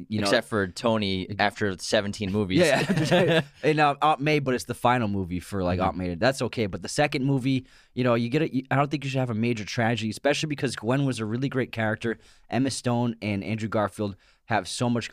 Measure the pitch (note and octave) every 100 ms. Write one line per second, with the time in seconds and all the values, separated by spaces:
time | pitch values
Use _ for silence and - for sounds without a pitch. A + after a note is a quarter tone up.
0 | - G#2+ G2+ A#2 - A2 F#2+ - A#2+ A2
1 | G2+ F#2 F#2 G2+ G#2 - G#2+ F#2 - A2
2 | G2+ G2+ G2+ G#2 G2 F#2 E3+ C3 C#3+ F3
3 | D3+ F3 E3+ E3 D3+ - C3+ D3+ D3 C#3
4 | D3+ D3 D3 D3+ C3+ B2 - A#2 B2 B2+
5 | A2 G2+ F2+ F2+ - G2+ F2+ F2+ F#2 D#2+
6 | F2+ E2+ A2+ C3+ A#2+ - G#2 F#2 G2 -
7 | D3 D3 C3 C#3 B2+ C3 B2+ - _ -
8 | B2 A#2 A#2 D3 D#3 B2+ C3+ C3 C#3+ D3+
9 | C3+ C3 B2+ G#2+ A#2 A#2 G2 - A2+ A#2+
10 | A2 G#2 C#3 D3 D#3 D3 C3 G#2 G#2+ C3
11 | C#3 A#2 G#2+ A#2+ C3+ C3 A#2+ - A2 A2
12 | A#2 A2 - - - A#2 C3+ - B2 A#2+
13 | A#2+ A2+ G#2 G2+ E2 A2 G#2+ F#2 G2 -
14 | G#2+ G2 _ _ - A2 F#2 - B2 A#2+
15 | -